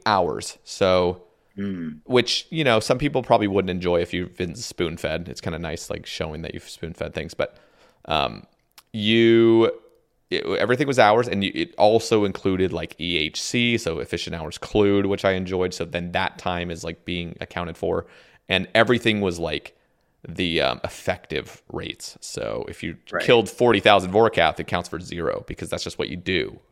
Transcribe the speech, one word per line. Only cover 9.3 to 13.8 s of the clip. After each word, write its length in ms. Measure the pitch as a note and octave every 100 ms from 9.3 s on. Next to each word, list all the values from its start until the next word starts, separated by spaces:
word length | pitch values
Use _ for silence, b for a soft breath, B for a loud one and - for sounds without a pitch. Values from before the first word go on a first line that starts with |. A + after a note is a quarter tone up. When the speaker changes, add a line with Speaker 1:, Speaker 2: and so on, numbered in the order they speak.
| A#2 A#2 A2+ A2 - _ _ _ _ _
Speaker 1:
it, 140 | F2 -
everything 420 | F#2 G#2+ B2 C#3+
was 100 | B2+
hours, 300 | G#2+ A2 A2
and 160 | G2
you, 80 | G2
it 220 | - E2+ -
also 460 | G#2 A2+ - A2 G2+
included, 460 | F#2 G2 F#2 F#2
like, 220 | E2+ E2 -
E 180 | E2+ E2
H 240 | D#2 -
C, 360 | - B2 A#2+
so 220 | A#2